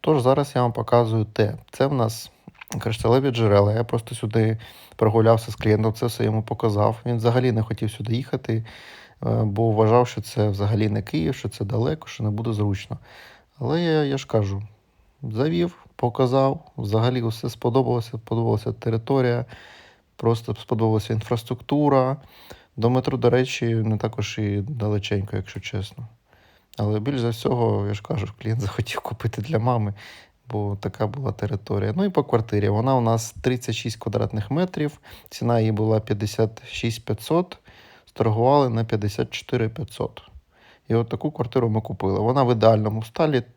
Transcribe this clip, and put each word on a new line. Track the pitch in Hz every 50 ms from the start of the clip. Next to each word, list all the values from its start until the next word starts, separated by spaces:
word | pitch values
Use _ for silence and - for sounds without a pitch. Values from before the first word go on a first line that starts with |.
Тож | - - 156 147 117
зараз | 127 135 139 143 139 -
я | 123 123
вам | 120 117
показую | - 117 - - 120 120 110 113 113 107
те. | - - - 110 107 107 - - _
Це | - - 135
в | 139 147
нас | 131 117 110 113 - - - _ _ _ - _ _ - _ - -
Кришталеві | - 117 110 - - 117 117 131 135 139
Джерела. | 127 117 117 104 101 101 101 101 107
Я | 113 120
просто | 113 - 120 - - 127
сюди | - - 110 107 113 110 110 110 110 - - - - - - -
прогулявся | _ - 113 104 117 110 113 113 110 - - 110
з |
клієнтом, | - - 110 107 107 110 110 107
це | - -
все | 120 - - 117
йому | 110 110 110 110
показав. | - 113 110 - 113 104 101 104 110 113 113 -
Він | 123 120
взагалі | 113 110 120 117 127 127 127 117
не | 113 110
хотів | - 113 - - 107
сюди | - - 101 107 113
їхати, | 120 131 - - 131 - - 113 113 113 113 - - - - - - - - - _ -
е, | 120 110 113 113
бо | 107 101 104 113 117
вважав, | 107 107 110 107 113 123 123 117
що | - -
це | 104 - - - 107 107
взагалі | 98 98 101 101 110 101 107 107
не | 104 107 98
Київ, | - - 151 160 156 135
що | - - 101
це | - - 110
далеко, | 101 - 110 113 139 156 156 - -
що | - - 107
не | 107
буде | 104 104 113 117 113
зручно. | 104 104 104 98 98 - - - - - - - - - - - - _ _ _ _ 131
Але | 120 147 170 175
я, | 170 160 156 151
я | 139 139 135
ж | 135
кажу: | - - 113 104 98 98 98 107 107 - _ _ _ _ _ _ _ _ _ -
завів, | 117 107 110 131 156 165 175 175 170 175 - - - _
показав, | _ - 120 113 - 135 123 123 135 135 135 139 - - - _
взагалі | - 123 104 104 110 113 127 127 127 117
все | 117 110 - - 120
сподобалося, | - - - 123 117 131 131 120 120 120 113 -
сподобалася | - 113 - - 113 113 117 117 113 107 - - 104
територія, | - - 120 113 113 113 - 139 135 127 123 120 120 127 - - - - - - - - - - _ _ _ _
просто | _ - 113 117 113 113 - 110
сподобалася | - - - 123 107 113 110 110 110 107 - 110
інфраструктура. | 107 110 - 123 117 - - 127 - - _ - 143 151 147 139 135 127 131 135 151 - - - - - - - - - _ _
До | - 110 117
метро, | 127 131 123 - 139 127
до | 117 123
речі, | 117 127 127 131 - - - 117 113
не | 113 110 110 110
також | 104 - 113 113 - 104 - - -
і | 107 104 101 101
далеченько, | 101 113 156 120 107 107 104 104 98 - 107 101 95 104 -
якщо | 104 95 - - -
чесно. | - - - 107 98 - - - 120 113 - _ _ _ _ _ _ _ _ _ _ _ -
Але | - 101 104 107 110
більш | 107 131 143 131
за | 117 117
всього, | 113 113 - - - 120 120 113 104 101 101
я | 101 104
ж | 101 -
кажу, | - - - 98 - - _ -
клієнт | 113 113 117
захотів | 101 101 - - - - - -
купити | - - 113 - - 113 - - 107
для | 123 160 113
мами, | 110 123 127 120 107 104 104 101 - - - - - _ _ _ _ -
бо | - 107 104 101 101 98
така | - 101 101 - 110
була | 104 107 139 135 - 104
територія. | - - 104 - 98 - - 107 101 101 104 113
Ну | 165 196
і | 208
по | 185 - 139
квартирі. | - - 117 113 113 - 104 104 101
Вона | 101 104 113 135 135
у | 131
нас | 117 113 113 113 113 - - - -
тридцять | 127 127 123 - - 113
шість | - - 117 107
квадратних | - - 110 101 110 110 98 - 110 101 -
метрів, | 131 156 185 180 - - 151 147 - - _ - - - - -
ціна | - - - 120 120 117
її | 110 110 110
була | 104 110 110 110 110
п'ятдесят | 104 - 123 101 107 101 - - 113 107 113 - - -
шість | - - - 120 113 - -
п'ятсот, | - 107 104 - - 160 170 185 185 - - _ - - - - - - - _ _ _
торгували | - 127 117 110 110 117 127 143 147 139 127
на | 113 117 117
п'ятдесят | 113 - 107 101 101 - - - -
чотири | - - - - - 123 113 110
п'ятсот. | 113 - 123 - - - 117 117 - - - - - - _ _ _ _ _ - - _ _ _
І | 110
от | 113 117 113
таку | - 101 - 151
квартиру | 151 - 120 117 - 135 120 113
ми | 107 110
купили. | - - 87 90 - 95 98 98
Вона | 104 113 127 139 135
в | 120 120
ідеальному | 110 107 110 113 107 107 107 101 110 110
стані | - _ - 170 156 147 127 120 - _